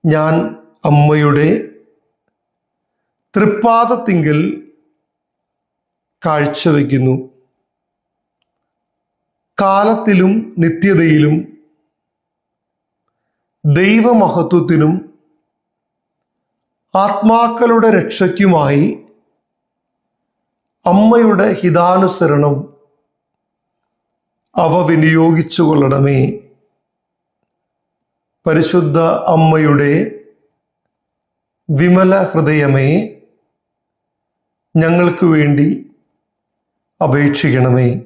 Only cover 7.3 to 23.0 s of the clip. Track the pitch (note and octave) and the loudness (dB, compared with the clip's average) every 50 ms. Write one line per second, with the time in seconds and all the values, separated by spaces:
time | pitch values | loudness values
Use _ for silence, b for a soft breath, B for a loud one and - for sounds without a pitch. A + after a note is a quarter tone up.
7.3 | _ _ _ _ _ _ _ _ _ _ _ _ _ _ _ _ _ _ _ _ | _ _ _ _ _ _ _ _ _ _ _ _ _ _ _ _ _ _ _ _
8.3 | _ _ _ _ _ _ _ _ _ _ _ _ _ _ _ _ _ _ _ _ | _ _ _ _ _ _ _ _ _ _ _ _ _ _ _ _ _ _ _ _
9.3 | _ _ _ _ _ - G3+ F#3+ G3 G3 G#3 A3 A3+ A3 - G#3+ G3+ F3+ F#3 F#3 | _ _ _ _ _ -4 -2 0 0 2 0 0 -2 -2 -2 0 2 2 2 2
10.3 | G3+ A3+ A3 - - F3 E3 E3 E3 - F#3 G3 F#3+ E3 E3 E3 D3+ D3+ D3 D3 | 0 -2 -4 -6 -4 -2 -2 -2 -2 -2 -2 0 2 2 2 2 2 2 2 0
11.3 | D#3 E3+ - - - _ _ _ _ _ _ _ _ _ _ _ _ _ _ _ | 0 -2 -4 -10 -18 _ _ _ _ _ _ _ _ _ _ _ _ _ _ _
12.3 | _ _ _ _ _ _ _ _ _ _ _ _ _ _ _ _ _ _ _ _ | _ _ _ _ _ _ _ _ _ _ _ _ _ _ _ _ _ _ _ _
13.3 | _ _ _ _ _ _ - D3+ C#3 D#3+ F#3 G3 G#3+ A3+ A3 B3 A#3+ A3 G3+ E3+ | _ _ _ _ _ _ -2 0 0 2 2 2 2 2 2 2 2 2 0 0
14.3 | - F3 E3 - F3+ F3 - - E3+ D3+ D3+ D#3 E3+ F#3 - - _ _ _ _ | 0 -2 -2 0 -2 -2 0 0 0 0 0 0 -2 -4 -8 -14 _ _ _ _
15.3 | _ _ _ _ _ _ _ _ _ _ _ _ _ _ _ _ _ _ _ _ | _ _ _ _ _ _ _ _ _ _ _ _ _ _ _ _ _ _ _ _
16.3 | _ _ _ _ _ _ _ _ _ _ _ _ - F#3+ G3 G3+ G3+ - G#3+ A3 | _ _ _ _ _ _ _ _ _ _ _ _ -4 -2 -2 -2 -2 0 0 2
17.3 | A3+ A#3 A#3 A#3 A3+ - A#3+ A#3 A3+ A3+ A3 A3+ G#3+ F#3 D3+ - - - F#3+ F3+ | 2 2 0 -2 -2 -2 0 0 2 2 2 2 2 0 -2 -4 -4 -2 -2 -2
18.3 | F3 - G3+ F#3+ F3 D#3 D3 C#3 C#3+ C#3+ D3 - - - - _ _ _ _ _ | 0 0 0 0 2 0 0 0 0 0 0 -2 -4 -8 -16 _ _ _ _ _
19.3 | _ _ _ _ _ _ _ _ _ _ _ _ _ _ _ _ _ _ _ _ | _ _ _ _ _ _ _ _ _ _ _ _ _ _ _ _ _ _ _ _
20.3 | _ _ _ _ _ _ _ _ _ _ _ F3+ F3+ G3 G#3+ A3 A#3 A#3 A#3 A3 | _ _ _ _ _ _ _ _ _ _ _ 0 0 2 2 4 4 4 2 2
21.3 | G3+ F3+ G3+ G#3+ F#3 - - F3+ D3+ F3 F3 F3+ F#3 F#3+ F#3+ F3+ F#3 - F3 D3 | 2 0 0 -2 -2 -2 -2 -2 0 0 0 0 0 0 0 -2 -2 -2 -2 0
22.3 | D3 C#3+ C#3+ D3 C#3+ C3+ - - - _ _ _ _ _ | 0 0 0 0 -2 -4 -8 -14 -18 _ _ _ _ _